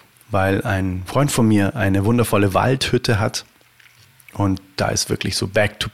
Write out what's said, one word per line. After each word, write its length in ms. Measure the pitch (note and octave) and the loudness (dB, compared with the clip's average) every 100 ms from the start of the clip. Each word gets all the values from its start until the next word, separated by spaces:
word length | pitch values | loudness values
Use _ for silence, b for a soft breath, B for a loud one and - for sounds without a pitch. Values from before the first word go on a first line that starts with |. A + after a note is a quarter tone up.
| B _ - | B _ -4
weil 320 | G2+ F#2+ G2 | 0 0 0
ein 420 | A#2+ F#2+ F#2+ F#2 F#2 | 0 -2 -2 -4 -4
Freund 240 | B2+ C#3+ | -2 0
von 160 | - A2 | 2 4
mir 300 | G#2 G2 B2 | 4 2 0
eine 280 | G2 F#2+ | 0 2
wundervolle 500 | G2 A#2+ G#2+ G#2 G2+ | 2 2 2 2 2
Waldhütte 640 | F#2+ A2 C3 - B2 - G2+ | 2 0 0 0 -2 0 0
hat. 240 | A2+ - - _ _ _ - _ _ _ - | -2 -6 -14 _ _ _ -20 _ _ _ -18
Und 280 | - G2+ F#2+ - | -4 -2 -2 -6
da 140 | - - | -4 -4
ist 220 | G#2+ - | -2 -4
wirklich 260 | A2 G#2+ - | -4 -4 -6
so 100 | - | -2
back 320 | G#2+ G#2 - | 0 0 -2
to 100 | - | -6